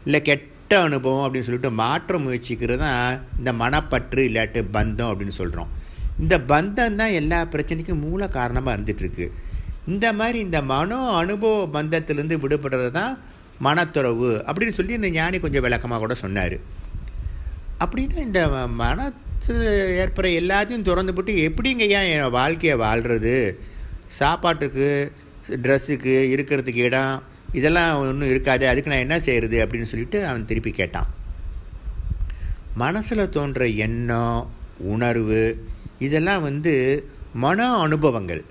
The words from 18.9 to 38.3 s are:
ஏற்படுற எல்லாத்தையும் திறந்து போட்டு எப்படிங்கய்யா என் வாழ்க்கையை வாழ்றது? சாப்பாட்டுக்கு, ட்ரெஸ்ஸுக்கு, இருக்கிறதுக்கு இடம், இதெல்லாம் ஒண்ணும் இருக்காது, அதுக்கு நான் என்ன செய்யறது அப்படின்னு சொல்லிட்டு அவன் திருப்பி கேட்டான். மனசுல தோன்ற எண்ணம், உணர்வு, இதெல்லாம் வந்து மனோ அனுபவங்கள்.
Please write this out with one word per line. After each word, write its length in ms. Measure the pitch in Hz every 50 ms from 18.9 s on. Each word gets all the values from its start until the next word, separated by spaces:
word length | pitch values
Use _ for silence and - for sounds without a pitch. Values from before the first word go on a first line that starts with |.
| 135 185 269 277 254 - - - - - - 240
ஏற்படுற 720 | 240 233 226 220 208 202 196 185 180 180 185 185 - -
எல்லாத்தையும் 600 | 190 185 175 165 175 180 190 202 208 202 247 233
திறந்து 320 | 202 185 175 175 190 190 185
போட்டு 200 | 180 190 214 214
எப்படிங்கய்யா 800 | 180 156 160 160 - 226 269 262 247 220 208 196 202 196 180
என் 180 | 160 151 143 131
வாழ்க்கையை 500 | 120 123 131 147 165 160 165 160 143 120
வாழ்றது? 760 | 113 107 110 117 117 120 120 113 107 117 123 131 120 101 90 - - - - - - - - - - -
சாப்பாட்டுக்கு, 1040 | - - 143 143 165 175 - 175 165 156 151 139 139 131 139 143 143 143 143 143 - - - - - - - -
ட்ரெஸ்ஸுக்கு, 800 | - 135 120 127 135 135 - - 147 127 123 127 131 131 135 131
இருக்கிறதுக்கு 480 | 127 135 143 135 147 135 127 131 117
இடம், 480 | 120 120 120 123 131 135 135 135 131 - - - - - - -
இதெல்லாம் 460 | 131 127 156 165 175 170 165 156 143
ஒண்ணும் 300 | 139 131 131 139 143 135
இருக்காது, 380 | 131 131 127 143 131 123 135 131
அதுக்கு 220 | 123 135 139 151
நான் 100 | 143 131
என்ன 200 | 123 131 160 170
செய்யறது 460 | 160 - 127 117 113 110 113 117 110
அப்படின்னு 160 | 104 117 117
சொல்லிட்டு 460 | 117 110 - 113 117 117 - 208 202 160
அவன் 180 | 131 120 110
திருப்பி 260 | 110 110 110 - 117
கேட்டான். 360 | - - 92 82 - 92 87 - - - - - - - - - - - - - - - - - - - - - - - - - - - - - - - - - - -
மனசுல 500 | 120 139 175 214 214 - 240 220 202 170
தோன்ற 380 | 139 151 143 139 135 127 127 117
எண்ணம், 800 | 110 104 107 110 117 117 120 120 117 117 117 117 117 117 120 - - - - - - -
உணர்வு, 880 | - 95 104 113 120 120 113 117 113 107 110 110 110 113 113 113 - - - - - - - -
இதெல்லாம் 420 | 131 139 147 156 160 180 202 190
வந்து 640 | 160 143 139 143 156 170 156 131 127 131 139 147 139 - - - - - -
மனோ 340 | 117 123 143 175 202 233 254
அனுபவங்கள். 760 | 247 214 165 156 156 156 147 151 120 113 98 87